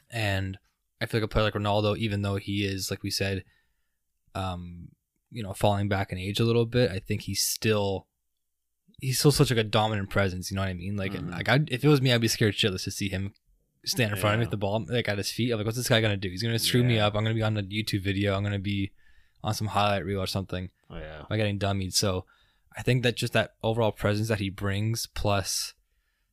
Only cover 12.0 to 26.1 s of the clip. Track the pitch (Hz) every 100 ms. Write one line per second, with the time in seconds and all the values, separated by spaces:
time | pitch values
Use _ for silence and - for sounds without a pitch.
12 | 131 120 113 - 107 - 110 92 - -
13 | 98 95 98 - _ _ _ _ - -
14 | 110 101 104 107 113 104 98 110 82 120
15 | 107 101 95 - 123 113 107 120 117 113
16 | 110 101 95 90 113 113 - 123 123 113
17 | 104 104 110 113 110 107 95 104 107 104
18 | 95 98 101 98 101 101 98 101 98 -
19 | - - - _ 107 104 107 101 104 101
20 | 80 98 92 101 92 92 92 - - 87
21 | 78 78 76 107 107 101 98 101 92 -
22 | 104 92 - _ _ _ _ - 110 127
23 | 120 - 120 113 104 _ 113 113 107 -
24 | 104 104 110 107 98 92 101 98 107 113
25 | - - 104 101 - - - - _ _
26 | _